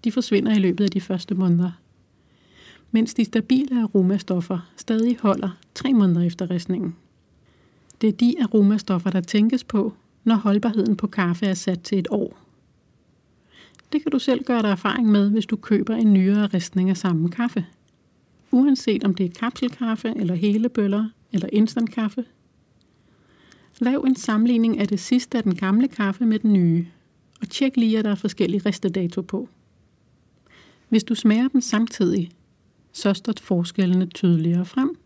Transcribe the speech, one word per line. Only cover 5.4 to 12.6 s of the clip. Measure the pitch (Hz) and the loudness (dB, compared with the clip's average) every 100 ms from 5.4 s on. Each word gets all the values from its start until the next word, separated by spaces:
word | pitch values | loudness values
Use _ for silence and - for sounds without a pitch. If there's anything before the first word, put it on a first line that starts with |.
| 196 175 _ | -4 -8 _
tre | - 269 | -8 0
måneder | 247 196 170 | 4 4 4
efter | 175 170 180 | 0 -2 -4
ristningen. | 180 175 185 170 170 _ _ _ _ _ _ _ _ _ - | -4 -4 -4 -4 -10 _ _ _ _ _ _ _ _ _ -2
Det | 220 | -2
er | |
de | - 240 277 | 2 0 2
aromastoffer, | 233 220 202 214 - 185 185 | 0 4 4 2 -2 -2 0
der | 185 | -2
tænkes | 175 214 220 254 | 0 0 2 0
på, | - 214 220 - _ _ | -2 -2 -2 -6 _ _
når | - | 0
holdbarheden | 226 214 202 233 214 220 196 | 0 2 0 0 0 0 -2
på | 208 | -4
kaffe | - 175 175 202 | -2 -2 -2 -2
er | |
sat | 185 - 175 | -2 -4 -6
til | - 196 | -2 -4
et | 175 | -2
år. | 208 - - _ _ | -4 -4 -10 _ _